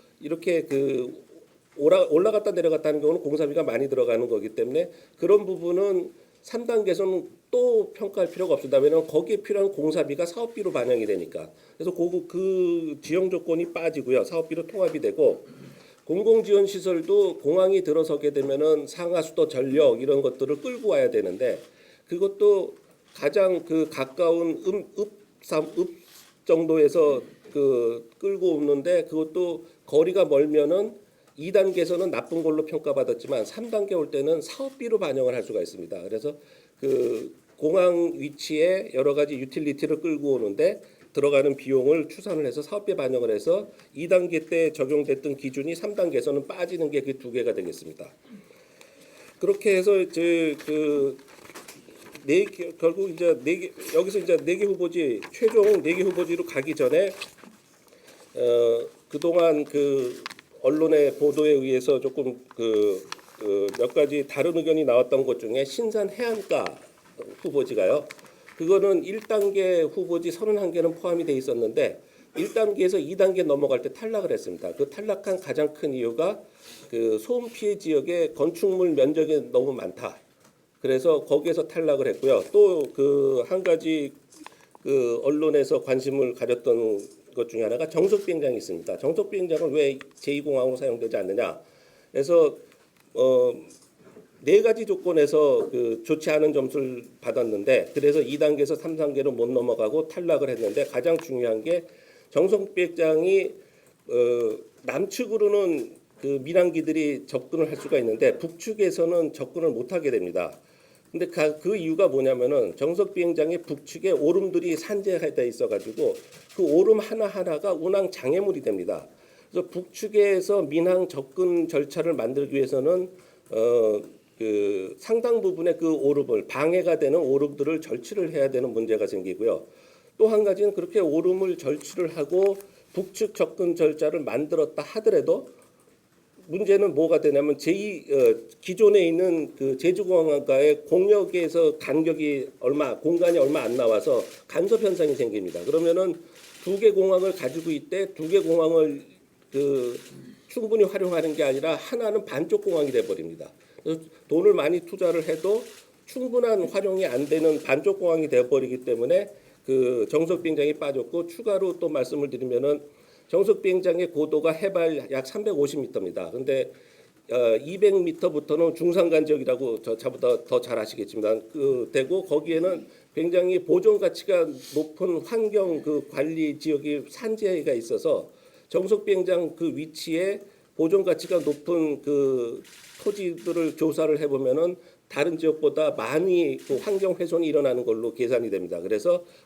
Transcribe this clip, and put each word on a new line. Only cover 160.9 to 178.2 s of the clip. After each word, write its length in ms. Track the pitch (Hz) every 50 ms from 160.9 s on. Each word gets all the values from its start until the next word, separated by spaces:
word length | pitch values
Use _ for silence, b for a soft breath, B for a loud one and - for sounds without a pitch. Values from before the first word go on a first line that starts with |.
| 135 131 120 - 170 170 170
추가로 520 | 170 - - 226 220 196 190 196 180 170 -
또 120 | 175 156
말씀을 400 | 151 143 165 - 156 147 143 135
드리면은 500 | 123 123 131 123 123 123 135 143 147 147 - - b b b b b b b _
정석 320 | - 185 190 220 202 -
비행장의 520 | - 190 185 185 185 180 165 175 180 170
고도가 400 | - 147 156 156 156 151 151 165
해발 560 | 156 - 208 196 175 175 165 160 156 139 147 147
약 160 | 135 135 131
삼백오십 540 | - - 208 208 214 180 143 143 139 147 147
미터입니다. 500 | 127 - - 110 95 87 82 95 90 85
근데, 420 | 113 127 131 139 135 135 120 - B B B B B B B B B _ _ -
어, 260 | 120 127 120 113 110
이백 460 | 110 139 156 190 185 208 202 196 190
미터부터는 720 | 175 165 165 - 185 175 151 147 - - 147 156 170 165 160
중산간 520 | - 165 175 170 190 170 165 165 156 151
지역이라고 560 | 151 151 135 131 127 127 120 135 120 113 -
저, 160 | - 123 113 -
저보다 460 | - 127 120 95 123 123 120 - -
더 180 | - 120 123
잘 160 | 123 123 117 110
아시겠지만 640 | 110 110 - 110 101 - - 110 107 107 113 110 - -
그 380 | - 151 135 139 131 123 113 -
되고 300 | - 135 135 143 180 190
거기에는 640 | 185 - 147 156 151 165 160 160 170 190 180 156 - B B B B B _
굉장히 440 | 156 160 170 175 180 180 180 185 175
보존 400 | 180 - 156 185 185 220 208 196
가치가 500 | 185 170 - - - 202 185 175 160 151 135 127 - - 135
높은 440 | 151 151 156 - - 180 180 170 151
환경 640 | - - 240 226 220 208 208 208 190 175 160 143
그 260 | - 151 151 143 - -
관리 500 | - 139 143 160 165 160 156 147 135 -
지역이 460 | - 160 147 135 147 147 147 143 123 -
산재가 640 | - - 240 220 220 214 214 190 185 160 143 160 127
있어서 560 | 117 113 - 120 101 - 160 135 92